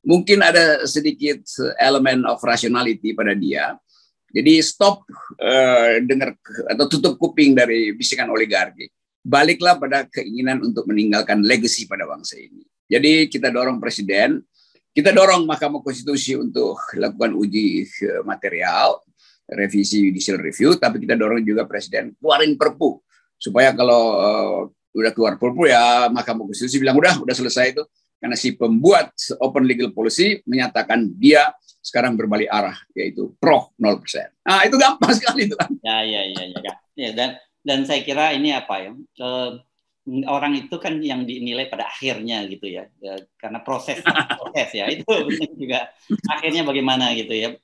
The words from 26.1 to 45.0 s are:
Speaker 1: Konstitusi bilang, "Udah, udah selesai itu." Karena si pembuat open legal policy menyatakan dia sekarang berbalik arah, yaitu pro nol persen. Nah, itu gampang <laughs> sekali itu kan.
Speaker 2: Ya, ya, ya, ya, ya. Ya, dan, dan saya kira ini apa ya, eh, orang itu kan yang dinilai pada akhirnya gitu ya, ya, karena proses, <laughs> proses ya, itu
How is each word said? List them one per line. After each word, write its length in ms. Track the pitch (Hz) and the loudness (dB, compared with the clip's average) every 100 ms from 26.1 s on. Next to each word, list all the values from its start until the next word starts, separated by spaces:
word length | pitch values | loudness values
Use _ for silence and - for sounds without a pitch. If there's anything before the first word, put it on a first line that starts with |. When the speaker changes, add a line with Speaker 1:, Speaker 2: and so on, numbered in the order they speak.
| 120 120 113 101 | 0 -4 -6 -8
Speaker 1:
Konstitusi 320 | - 127 135 | -8 -4 0
bilang, 160 | 135 135 | 4 4
"Udah, 240 | 175 - | 4 2
udah 140 | 127 123 | -2 -4
selesai 400 | 127 127 127 131 | -2 0 0 -2
itu." 80 | - _ _ _ | -10 _ _ _
Karena 240 | 123 117 | -8 -4
si 160 | 127 107 | -4 0
pembuat 560 | 117 113 160 180 - - - - | 2 4 6 6 2 -10 -10 -4
open 240 | 131 139 127 | -2 2 2
legal 240 | 120 117 | 0 -4
policy 480 | 104 110 151 202 202 - | -2 -2 2 0 0 -2
menyatakan 640 | 127 123 117 113 117 104 90 | -2 -2 -4 0 0 0 4
dia 320 | 135 151 - - _ _ | 6 6 4 -4 _ _
sekarang 320 | - 120 123 110 | -6 -2 0 -2
berbalik 320 | 110 104 107 | -2 -2 0
arah, 240 | 104 95 - _ - | -2 -4 -8 _ -8
yaitu 400 | 92 - 101 _ | -8 -8 -10 _
pro 320 | 160 131 - _ | 2 2 0 _
nol 240 | 107 - | -2 -2
persen. 320 | - - - _ - | -6 -10 -10 _ 0
Nah, 160 | 190 | 2
itu 160 | 214 - | 4 4
gampang 320 | 269 - - | 4 4 0
<laughs> 60 | 226 | 2
sekali 240 | 247 277 | 0 -2
itu 80 | 208 - | -4 -2
kan. 80 | 170 - | -4 -4
Speaker 2:
Ya, 160 | 110 110 | -4 -4
ya, 220 | 110 104 95 | -2 -4 -6
ya, 100 | 92 90 | -8 -12
ya, 100 | 90 | -12
ya. 100 | 95 87 _ - | -12 -14 _ -10
Ya, 140 | 120 | -8
dan, 160 | 110 127 127 _ _ | -4 -6 -8 _ _
dan 240 | 143 135 | -4 -4
saya 160 | 135 143 | -2 -4
kira 320 | 139 139 156 | -2 -2 0
ini 240 | 139 147 135 | 0 -2 -2
apa 240 | - 98 | -6 -8
ya, 160 | 95 123 | -8 -18
eh, 540 | - _ 123 127 123 123 _ _ _ _ - 131 | -20 _ -8 -6 -8 -10 _ _ _ _ -8 -8
orang 320 | 135 139 143 143 | -4 -2 -2 -4
itu 160 | 131 170 | -6 -10
kan 160 | - 156 | -8 -6
yang 240 | 151 127 123 | -6 -6 -8
dinilai 400 | 127 120 120 131 | -8 -8 -8 -8
pada 160 | 117 | -8
akhirnya 640 | - - 135 110 113 110 98 | -10 -8 -8 -6 -8 -8 -8
gitu 160 | 95 | -12
ya, 240 | 98 90 98 _ | -12 -14 -16 _
ya, 240 | 98 95 - _ | -16 -16 -18 _
karena 240 | 110 113 | -14 -14
proses, 400 | - 127 - 135 | -8 -8 -8 -4
<laughs> 400 | 160 151 131 131 | -2 -2 -4 -8
proses 320 | - 143 - | -6 -6 -6
ya, 160 | 110 98 | -6 -6
itu 160 | 156 | -6